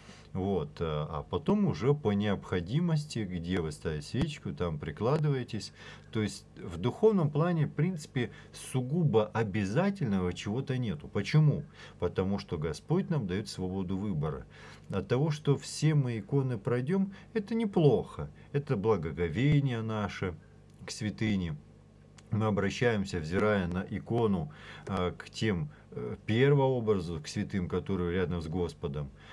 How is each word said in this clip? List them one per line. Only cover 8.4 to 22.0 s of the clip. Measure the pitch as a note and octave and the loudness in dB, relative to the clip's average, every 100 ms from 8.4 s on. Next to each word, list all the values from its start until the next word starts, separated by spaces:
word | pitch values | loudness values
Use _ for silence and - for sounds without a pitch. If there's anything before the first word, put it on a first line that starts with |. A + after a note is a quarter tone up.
| - | -18
сугубо | - - C3 B2+ E3+ D3+ G#2+ G#2+ | -16 -6 -4 0 2 4 4 2
обязательного | A2+ A2 G#2 F#2+ A#2+ G3 G3 B2 G2 F2+ | 0 0 0 0 2 0 0 0 0 0
чего-то | F2 G#2 A2+ C3 B2+ | -2 -4 -4 -2 -2
нету. | A#2+ D#2 - | -2 -4 -4
Почему? | G#2 G2+ D3+ D3+ G2+ - - - - | -4 2 6 6 4 -2 -12 -18 -4
Потому | F2 - F#2+ G2+ | -2 0 0 0
что | - E2 | -2 -4
Господь | D#2 D2+ - E3+ F#3+ | -2 -4 0 0 2
нам | D#3 G2+ | 0 0
дает | F#2 - | -2 -4
свободу | - F#2 F#2+ F#2 F#2+ | -4 -4 -2 -2 -2
выбора. | G#2 E2 D2+ C2+ - - - - - | -2 -2 -2 -4 -8 -16 -18 -16 -6
От | G2+ F2 | -4 0
того, | A#2+ D#3+ | 0 0
что | D3+ - C#3 | 0 0 0
все | - - D3+ | 0 0 2
мы | D3 B2+ A2+ | 4 2 -2
иконы | G2 C#3 C3 A#2 | -2 0 0 -2
пройдем, | A2+ B2 B2+ F#3+ G3 - - | 0 0 2 0 0 -4 -6
это | A3+ G#3 | -6 -2
неплохо. | A3+ A3 - C#3+ G#2 - - - - - | -2 0 6 6 6 2 -6 -10 -10 -6
Это | C#3+ - A2+ | -4 0 0
благоговение | A2 G2+ D#2+ D2+ F2 D#2+ C#3 D3 C3+ A#2 | 4 4 2 -2 0 2 4 4 4 0
наше | A2 A2 G2+ - F#2+ E2 - - - - | -2 -2 -2 -2 -4 -6 -12 -20 -20 -18
к | - | -12
святыне. | - G#2+ - A2 G2 E2+ D2+ - - - - | -6 -4 -2 0 2 0 -4 -10 -20 -20 -20